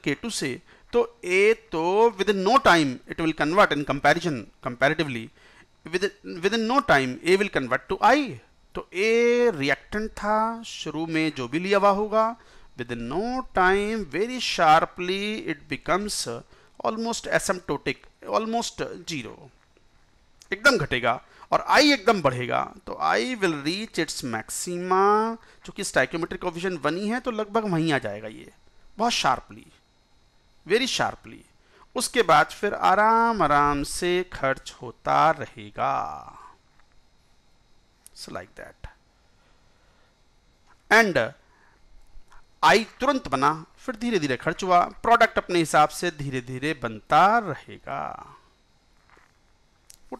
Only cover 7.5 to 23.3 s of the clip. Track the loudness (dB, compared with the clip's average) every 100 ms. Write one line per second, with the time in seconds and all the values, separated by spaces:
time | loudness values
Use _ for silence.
7.5 | -2 -2 -4 -4 0 4 4 0 -10 _
8.5 | _ _ -14 -10 -2 2 4 4 4 2
9.5 | 2 0 -2 -2 -8 -8 -6 -2 0 0
10.5 | -4 -12 -12 -8 -6 -4 -2 -2 -2 -4
11.5 | -4 0 4 4 2 0 0 0 -4 -18
12.5 | -20 -20 -14 -10 -8 -6 -4 -4 -6 -4
13.5 | 2 4 2 0 -6 -6 -4 -4 -4 -6
14.5 | 2 6 6 4 -4 -6 -4 -4 -6 -8
15.5 | -10 -8 -10 -2 -2 -2 -6 -6 -10 -14
16.5 | -20 _ _ -4 -4 -6 -6 -2 -2 -2
17.5 | -4 -4 -6 -4 -8 -12 _ -4 -2 -2
18.5 | -4 -4 -8 -10 -10 -10 -10 -10 -16 -20
19.5 | _ _ _ _ _ _ _ _ _ -12
20.5 | 2 2 2 0 -2 0 -2 -6 -20 -2
21.5 | -2 2 4 4 4 2 2 0 -2 -4
22.5 | -4 -4 -10 -14 -4 0 0 0